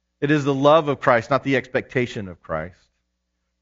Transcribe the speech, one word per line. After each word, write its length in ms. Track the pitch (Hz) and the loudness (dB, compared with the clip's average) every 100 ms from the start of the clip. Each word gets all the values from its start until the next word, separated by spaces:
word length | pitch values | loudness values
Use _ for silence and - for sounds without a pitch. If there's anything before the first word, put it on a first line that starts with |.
| _ _ | _ _
It 100 | 143 | -2
is 120 | 151 | 0
the 100 | 139 | 0
love 340 | 135 143 160 147 | 2 4 4 2
of 120 | 135 | -2
Christ, 300 | - 120 113 | 0 0 0
not 140 | 135 | -2
the 120 | 139 131 | 0 -2
expectation 720 | - 127 - 135 120 120 95 | -2 -6 -4 -4 -4 -6 -12
of 140 | 85 | -14
Christ. 340 | - 80 85 - _ _ _ _ _ _ _ _ | -10 -8 -8 -16 _ _ _ _ _ _ _ _